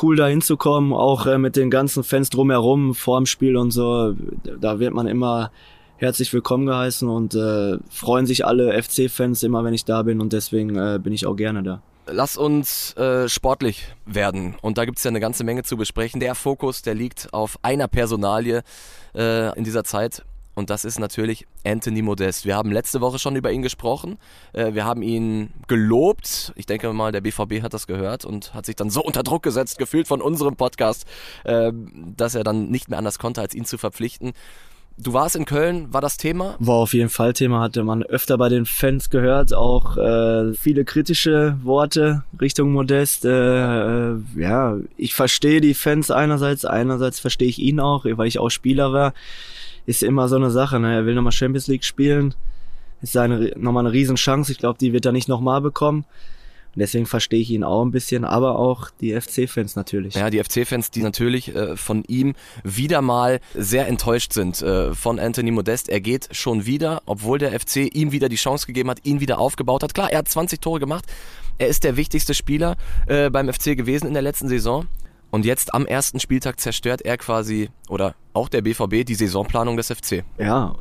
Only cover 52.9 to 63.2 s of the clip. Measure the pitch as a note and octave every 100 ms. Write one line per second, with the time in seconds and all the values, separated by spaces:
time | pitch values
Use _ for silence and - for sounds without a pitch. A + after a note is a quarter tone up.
52.9 | - B2 B2 A#2+ A#2 A2+ - A#2 B2 A#2+
53.9 | A#2+ C3+ B2+ - C3+ C#3 C3 A#2+ A#2 C3
54.9 | A#2+ B2 B2+ B2 B2 B2+ C#3 C#3+ - D3
55.9 | D3+ D3 - - - - - - - G2+
56.9 | A#2+ A#2 A#2 - A2+ A2+ A2+ E2+ G2+ B2
57.9 | B2 - B2 - A#2+ C3 A2 B2 B2+ -
58.9 | - A2+ A2 - - B2 - G2 - G2
59.9 | G2+ G2 G2 G#2+ G#2+ - - B2 B2 -
60.9 | A2+ A2 - A#2+ B2+ - - G2+ F2+ -
61.9 | A2 - B2+ C3+ C3+ - - G2 F#2+ D3
62.9 | E3 C3 A#2+